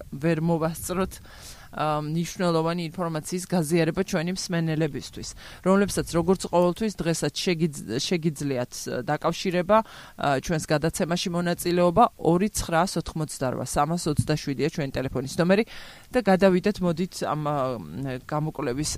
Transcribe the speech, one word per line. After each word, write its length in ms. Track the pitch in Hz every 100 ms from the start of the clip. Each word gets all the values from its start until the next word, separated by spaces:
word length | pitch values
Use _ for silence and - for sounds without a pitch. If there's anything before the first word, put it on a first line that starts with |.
| -
ვერ 340 | 143 160 160
მოვასწროთ, 720 | 165 165 160 160 - 180 185 - - - - - -
ა, 340 | - 151 151
მნიშვნელოვანი 800 | 151 165 165 - 180 160 165 175
ინფორმაციის 600 | 165 175 170 156 - 180 180
გაზიარება 560 | 180 147 170 160 180
ჩვენი 320 | 196 180 170
მსმენელებისთვის, 920 | 190 - 170 160 156 160 135 - - - - - -
რომლებსაც, 460 | 180 196 196 165 -
როგორც 320 | 165 170 190
ყოველთვის, 500 | - 175 175 170 220
დღესაც 400 | - 170 160 147
შეგიძლ-, 680 | - 190 165 170 139 87 113
შეგიძლიათ, 680 | - 175 165 135 143 127 123
ა, 240 | - - 123
დაკავშირება, 760 | 110 147 165 175 196 175 175 220
ა, 500 | - - - - 139 135
ჩვენს 280 | - 160 -
გადაცემაში 600 | 151 165 - 165 170 190
მონაწილეობა. 720 | 170 175 175 175 175 175 175 240 -
ორი 320 | - 175 208
ცხრას 420 | - - 165 185 170
ოთხმოცდარვა 640 | - 165 151 - 131 113
სამას 380 | 131 160 147 175
ოცდაშვიდია 640 | 165 143 - 151 - 135 147
ჩვენი 220 | - 139
ტელეფონის 440 | - 131 131 135 -
ნომერი 280 | 170 196 226 - - - -
და 100 | 254
გადავიდეთ, 560 | 202 190 196 180 202 208
მოდით, 360 | 180 165 185 -
ამ, 200 | 98 151
ა, 140 | 147 147 131 117 76 80 135 127
გამოკვლევის 720 | - 151 156 - 143 131 156